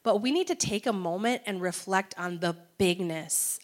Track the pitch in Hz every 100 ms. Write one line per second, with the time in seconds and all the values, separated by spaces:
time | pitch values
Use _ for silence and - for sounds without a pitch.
0 | 233 208 247 320 370 339 - 208 254 202
1 | 175 180 226 247 - 190 180 175 - 190
2 | 190 - 175 175 175 170 - - 190 175
3 | 175 160 165 - - -